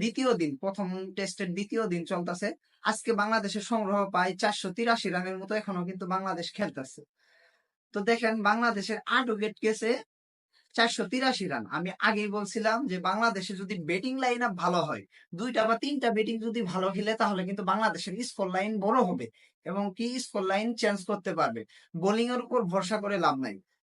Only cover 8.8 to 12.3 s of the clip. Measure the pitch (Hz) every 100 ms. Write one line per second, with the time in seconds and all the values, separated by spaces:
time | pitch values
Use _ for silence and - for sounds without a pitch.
8.8 | 190 214 - 240 240 208 214 - 214 220
9.8 | 220 269 - _ _ _ _ _ _ -
10.8 | 226 - 180 254 262 - 175 127 101 151
11.8 | 180 - 208 208 208